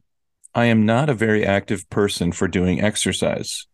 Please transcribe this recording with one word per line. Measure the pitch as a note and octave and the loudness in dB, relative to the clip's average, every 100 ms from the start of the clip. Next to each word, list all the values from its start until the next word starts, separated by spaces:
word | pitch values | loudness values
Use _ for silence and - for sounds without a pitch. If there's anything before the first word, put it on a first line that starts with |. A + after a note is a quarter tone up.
| _ _ _ _ _ | _ _ _ _ _
I | - | 0
am | A#2 A2+ | 2 4
not | G#2+ A2+ D3+ | 4 2 0
a | |
very | A2 A2 G#2+ G2+ | 0 0 0 2
active | G2 - G2+ - | 0 0 -6 -4
person | - G2+ - F2 | 0 0 0 -4
for | F2 F#2 | -2 -2
doing | F#2 F2+ F2+ | 0 0 0
exercise. | G#2 - G2 F#2 D#2+ - - - - | 0 -2 -4 -2 -2 -4 -8 -12 -14